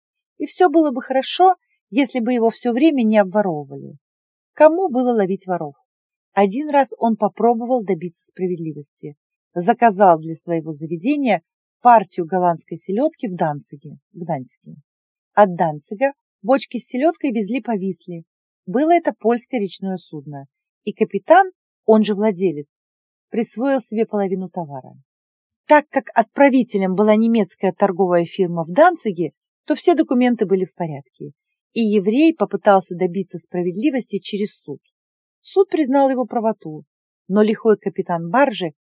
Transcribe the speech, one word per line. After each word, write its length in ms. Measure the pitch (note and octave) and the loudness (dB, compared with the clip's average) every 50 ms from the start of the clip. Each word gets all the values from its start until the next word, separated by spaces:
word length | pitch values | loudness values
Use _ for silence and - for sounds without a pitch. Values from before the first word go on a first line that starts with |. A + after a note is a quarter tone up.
| _ _ _ _ _ _ _ | _ _ _ _ _ _ _
И 80 | _ D4+ | _ -10
всё 240 | - - - F#4 F4+ | -10 0 2 2 4
было 220 | C#4 E4 D#4+ D4 | 4 2 2 2
бы 100 | B3 B3+ | -2 -6
хорошо, 540 | A#3+ - C4 C4 C4 - - - F4+ F#4+ F4+ - _ _ _ _ _ _ | -6 -2 -2 -2 -2 -2 0 4 4 4 4 2 _ _ _ _ _ _
если 300 | G3 C4 C#4+ A3+ - B3+ | -2 -2 -2 0 -2 -4
бы 140 | A3+ A#3 B3+ | -2 -2 0
его 180 | A#3+ A3 A3+ | 0 0 0
всё 200 | A3 - - B3 | -2 -2 -4 -4
время 300 | A#3 C4 D4 E4 D4+ C4 | 0 2 2 2 2 2
не 160 | A3+ G#3+ G#3+ | 0 4 4
обворовывали. 800 | G#3+ G3+ F#3 F3 G#3+ G#3 F#3 D#3+ D3 C#3+ C#3 C#3 C#3 C#3 C#3 C#3+ - _ _ _ _ _ _ _ _ _ _ _ | 4 2 2 0 0 0 0 -4 -6 -10 -12 -16 -16 -16 -18 -20 -20 _ _ _ _ _ _ _ _ _ _ _
Кому 360 | - D4+ D#4 D#4+ F4 G4 F4 | 6 6 6 6 4 -2 -2
было 220 | A#3 B3+ B3+ B3 | -2 0 0 0
ловить 360 | A#3+ A3 G3 F3 G3 F#3 - | 0 0 0 0 -2 -6 -4
воров? 260 | F#3 F3+ E3+ D#3+ D3 - _ _ _ _ _ _ _ _ _ _ _ _ | -6 -6 -6 -6 -10 -12 _ _ _ _ _ _ _ _ _ _ _ _
Один 360 | G3 G3+ G3 F#3+ C4 D4+ D4+ | 2 2 2 0 -4 -6 0
раз 240 | C#4+ C#4+ C4 - - _ | 2 2 2 0 -2 _
он 160 | A#3 A#3 A3 | -2 -2 0
попробовал 680 | - G#3+ G3+ - - G#3+ A#3 A#3+ A3 A#3+ A#3+ C4 B3 G#3 | 0 -2 -4 -2 0 0 2 2 0 -2 -2 -2 -2 0
добиться 440 | F3 F#3+ D#3+ F3 F3+ - - - | -2 -4 -4 -4 -12 -14 -14 -20
справедливости. 880 | - _ - F#3+ F3+ F3+ D#3+ E3+ D#3+ D3 D3 C#3+ - _ - - D3+ D3 _ _ _ _ _ _ _ _ | -20 _ -6 -4 -4 -4 -6 -6 -10 -10 -12 -16 -18 _ -18 -18 -18 -18 _ _ _ _ _ _ _ _
Заказал 640 | F3+ F3 G3 A#3+ - A#3+ A#3 G3 F#3 G#3 F#3 E3+ D#3 | -4 0 0 2 4 2 2 4 6 6 6 6 4
для 160 | D#3 D#3+ E3 | 0 -10 -12
своего 380 | D#3 - - E3+ E3 D3+ D#3 D#3 | -10 -6 -6 -6 -4 -4 -8 -12
заведения 680 | C#3+ D#3+ D#3 E3+ E3 E3 B3 D4+ D4 C#4 A#3+ G3 E3 - _ _ _ _ _ _ _ | -10 -10 -10 -10 -6 -2 -2 -2 0 0 0 -2 -2 -4 _ _ _ _ _ _ _
партию 460 | - B3 A#3+ A3 G3+ _ - - F3 | 4 6 6 6 4 _ -8 -8 -6
голландской 500 | D#3 F#3+ F#3 F3+ F3 E3+ E3 - _ F3 | -2 -2 0 2 2 0 -2 -8 _ -16
селёдки 480 | D#3+ - - F#3+ G#3+ C#4 D#4+ D#4+ _ - | -14 -10 -6 -4 -2 -2 -4 -4 _ -10
в 80 | G#3 F#3 | -8 -4
Данциге, 640 | E3+ F#3 D#3 D3 D3 - - - C#3+ _ D3+ - C#3+ _ _ _ | -4 -4 -4 -4 -8 -12 -18 -20 -20 _ -20 -20 -20 _ _ _
в 100 | E3+ E3+ | -16 -8
Данциге. 520 | D#3 D#3+ C#3 B2+ - - _ _ - E3 D3 _ _ _ _ _ _ _ _ _ _ _ | -8 -8 -8 -8 -14 -20 _ _ -20 -20 -20 _ _ _ _ _ _ _ _ _ _ _
От 220 | - G#3 F#3+ F3 | 4 4 4 4
Данцига 580 | E3 F#3 D#3+ D3+ D3+ _ - A3 G3 C4 C#4 C4+ _ _ _ _ _ - | -2 -2 -2 -2 -6 _ -14 -6 -4 -4 -4 -4 _ _ _ _ _ 0
бочки 340 | F#3+ C4 C4 - _ - | 0 0 0 0 _ -10
с 80 | A#3 - | -10 -10
селёдкой 460 | - - B3 C4+ E4 E4+ - - C#4+ | -6 -6 0 0 0 0 0 -6 -4
везли 280 | G#3+ A#3 G#3 F#3 A#3+ C#4 | -2 -2 -4 -4 -4 -6
по 160 | A3 - A3+ | -4 -4 -6
Висле. 460 | G3 F#3 G3 F3+ - - - F3 E3+ E3 _ _ _ _ _ _ _ _ | -4 -4 -6 -8 -8 -12 -14 -14 -14 -16 _ _ _ _ _ _ _ _
Было 240 | - F3+ A#3+ D4+ D#4+ | -6 -2 -2 2 2
это 220 | F4 E4+ E4+ D4+ A#3+ | 2 2 2 -2 -6
польское 420 | _ - A3 A#3+ A#3 - _ - B3 | _ -2 0 0 0 -4 _ -6 -4
речное 380 | G3+ F3+ - - G3 G3 F#3+ | -4 -6 -8 -10 -8 -8 -8
судно. 480 | F3 - - - D3+ C#3 D#3 D3 C#3 C#3 _ _ _ _ _ _ _ _ | -8 -10 -14 -16 -16 -14 -14 -14 -16 -16 _ _ _ _ _ _ _ _
И 100 | G#3 F#3+ | -10 -4
капитан, 560 | - A3 - - G3 - - D#4+ F#4 G4 F#4 - _ _ _ _ _ _ | -4 -4 -2 -2 -8 2 4 6 6 6 2 -4 _ _ _ _ _ _
он 180 | - A3 A3 G#3+ | 4 4 4 4
же 100 | G3 G#3+ | 2 0
владелец, 680 | F#3+ G#3 A3 G3+ E3+ F#3+ F3+ D3+ D3 C#3+ - - _ _ _ _ _ _ _ _ _ _ _ | 0 0 -2 0 0 -2 -2 -2 -4 -12 -14 -20 _ _ _ _ _ _ _ _ _ _ _
присвоил 520 | - G#3+ A3+ - - G#3 B3 C#4 C4+ C4 | -6 -6 -6 -6 -6 -6 -2 -2 -2 -2
себе 240 | - - G#3+ G#3+ A3+ | -4 -6 -4 -4 -4
половину 440 | - - G#3 G3+ F#3+ F#3+ F#3 F#3+ F3 | -2 -2 -4 -2 -2 -4 -6 -8 -8
товара. 440 | _ F#3 E3 C#3 C#3+ C3+ - - - - _ _ _ _ _ _ _ _ _ _ _ _ _ | _ -10 -10 -10 -12 -16 -16 -18 -20 -20 _ _ _ _ _ _ _ _ _ _ _ _ _
Так 220 | - D4+ D4+ C#4+ _ | 4 4 4 4 _
как 160 | - C4+ - - - | -4 -4 -4 0 -2
отправителем 840 | - A3 - _ - C#4 C#4+ B3 C4 A3+ - - G3 F#3+ F#3 F#3+ | -2 -2 0 _ 4 4 4 6 2 0 0 -2 -2 -2 0 0
была 220 | F3 G#3+ G#3+ G#3+ | 2 4 4 4
немецкая 560 | G#3+ A3+ A3+ A3+ A#3 G3 - - _ - F#3 F3+ | 4 4 2 2 0 0 -2 -4 _ -4 -4 0
торговая 500 | _ G#3 G3+ F#3 E3 G3 F3+ F3+ E3+ F3 | _ 0 0 2 0 0 2 2 0 0
фирма 400 | E3+ - - F#3 E3+ E3+ E3+ D#3+ | -2 -2 -2 -2 -2 -2 -6 -6
в 80 | D#3 | -4
Данциге, 600 | F3+ C#4 D#4 F#4 F4 - - A3 F3+ D#3+ E3+ C#3 _ _ _ _ _ _ _ | 4 4 4 4 4 0 -6 -6 -4 -4 -6 -6 _ _ _ _ _ _ _
то 100 | - D4+ | -6 -6
все 180 | - - - E4+ | 0 2 2 2
документы 520 | C4+ D#4+ - C#4 A#3+ B3 B3 A#3+ A#3 A3 | 2 2 0 2 2 2 2 2 0 0
были 180 | E3+ G3 F#3+ F#3 | 0 0 -2 -2
в 100 | F3+ _ | -6 _
порядке, 580 | _ F3+ D#3+ D3+ C3+ - _ _ _ D3+ D3 _ _ _ _ _ _ _ _ _ | _ -8 -8 -8 -12 -14 _ _ _ -18 -18 _ _ _ _ _ _ _ _ _
и 80 | A3 | -2
еврей 520 | A#3 G#3+ G3+ G#3+ F3+ G#3 A3 C4+ D#4 E4 D#4+ | 0 2 2 2 2 2 2 4 2 2 2
попытался 600 | - G#3 F#3+ - F#3+ - G#3+ G3 F#3+ F#3 - F3+ | 0 -4 -4 -4 -2 2 4 4 4 2 -2 -6
добиться 420 | E3 F#3 F3+ E3+ G3 F#3 - - | -4 -4 -2 -2 -4 -8 -8 -10
справедливости 840 | E3+ - _ - F3+ F3 F#3 E3+ G3 A3+ D#4 C4 C4 G#3 - - F#3+ | -16 -16 _ -8 -4 -4 -4 -4 -2 -4 -2 -2 -2 -6 -6 -8 -8
через 380 | - - G#3+ F#3+ G#3 G3 - | -8 -6 -6 -6 -6 -6 -8
суд. 220 | - - - C#3 - _ _ _ _ _ _ _ _ _ _ _ _ | -14 -14 -14 -14 -16 _ _ _ _ _ _ _ _ _ _ _ _
Суд 260 | _ - - F#4+ G4 - | _ -4 0 0 0 0
признал 400 | - E4 D#4 A#3+ C4 C#4+ C#4 C4+ | 0 -4 -2 0 2 2 2 2
его 160 | C4+ B3 B3+ | 0 -2 -4
правоту, 600 | - - B3 G#3+ A3+ G#3+ - _ D#3+ D#3 D3+ D3 _ _ _ _ _ _ _ _ | -4 -4 -2 -2 -2 -4 -4 _ -16 -16 -16 -18 _ _ _ _ _ _ _ _
но 140 | - F#3 G#3 | -2 0 2
лихой 360 | A3 G#3+ A3 - - A3+ G#3 | 2 2 0 0 2 2 2
капитан 520 | G3+ _ G3 - - F3+ - F3 E3 E3+ E3+ | 2 _ -8 -6 -6 -6 -4 -4 -6 -4 -2
баржи 420 | E3+ B3 C#4+ C4+ G#3+ E3 F3+ D#3+ - _ _ _ | 2 2 2 2 0 -6 -8 -10 -10 _ _ _